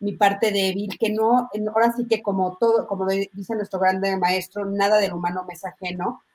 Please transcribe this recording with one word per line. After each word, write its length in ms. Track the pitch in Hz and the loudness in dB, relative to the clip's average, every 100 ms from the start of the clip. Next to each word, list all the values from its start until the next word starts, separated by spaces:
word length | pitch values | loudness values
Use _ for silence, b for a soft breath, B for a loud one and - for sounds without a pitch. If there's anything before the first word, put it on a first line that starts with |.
mi 120 | 202 | -8
parte 400 | - 202 202 214 | 2 0 2 0
débil, 460 | 196 190 190 202 - | 2 0 0 -6 -4
que 120 | 214 | -2
no, 380 | 214 226 247 247 | 2 4 4 2
en-, 140 | 214 208 | -4 -2
ahora 220 | 220 233 | 2 2
sí 140 | 240 - | 2 -2
que 140 | 220 | -2
como 340 | 208 196 185 180 | 0 0 -2 0
todo, 280 | 233 226 226 | 2 2 0
como 200 | 185 185 | -4 -2
de-, 240 | 196 196 | -2 -4
dice 220 | 196 196 | -8 -6
nuestro 260 | 220 202 185 | -6 -4 0
grande 340 | 185 190 196 190 | 2 2 0 0
maestro, 480 | 180 185 175 208 196 | 0 0 -4 -6 -4
"Nada 320 | 202 202 214 | 0 4 4
del 160 | 190 | 2
humano 300 | 175 175 185 180 | -2 -4 -4 -8
me 60 | |
es 100 | 170 | -10
ajeno", 560 | 185 - 180 180 180 - _ | -12 -8 -8 -4 -4 -4 _